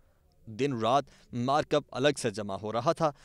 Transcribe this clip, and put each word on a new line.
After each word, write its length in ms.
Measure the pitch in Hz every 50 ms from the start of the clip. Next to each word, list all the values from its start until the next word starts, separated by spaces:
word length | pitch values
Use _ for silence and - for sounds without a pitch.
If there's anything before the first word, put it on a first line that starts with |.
| _ _ _ _ _ _ _ _ -
दिन 320 | 113 110 104 135 143 131 113
रात 260 | 110 113 127 143 143 - - - - - -
मार्कअप 520 | 123 120 127 139 156 - - - 147 135 - -
अलग 240 | 123 131 151 143
से 140 | - - 117
जमा 240 | 98 107 101 101 98
हो 140 | 92 101 107
रहा 220 | 107 117 117 160 160
था। 200 | - 165 151 139 - -